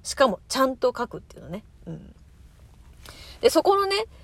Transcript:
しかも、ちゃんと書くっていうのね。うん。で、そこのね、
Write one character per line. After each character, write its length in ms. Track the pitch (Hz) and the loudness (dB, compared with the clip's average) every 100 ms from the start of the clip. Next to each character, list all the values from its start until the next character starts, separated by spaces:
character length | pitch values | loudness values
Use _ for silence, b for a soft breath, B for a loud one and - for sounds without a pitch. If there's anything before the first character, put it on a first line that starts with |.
し 120 | - | -14
か 140 | - 262 | 2 2
も、 120 | 180 - | 2 -6
ち 80 | 262 | 0
ゃ 100 | 262 | 0
ん 100 | 254 | 0
と 160 | 254 240 | -2 -2
書 100 | 233 | -8
く 100 | 160 | -10
っ 20 | |
て 160 | - - | -16 -20
い 40 | |
う 20 | |
の 60 | 131 | -14
ね。 160 | 190 - - 175 | -14 -14 -20 -16
う 40 | |
ん。 240 | 160 - - - - - - - - - - B B B B | -16 -16 -20 -20 -20 -20 -20 -20 -20 -20 -20 B B B B
で、 100 | 480 | 2
そ 120 | 330 | 4
こ 140 | 359 392 | 4 2
の 100 | 392 | 2
ね、 200 | 403 453 b | -2 -4 b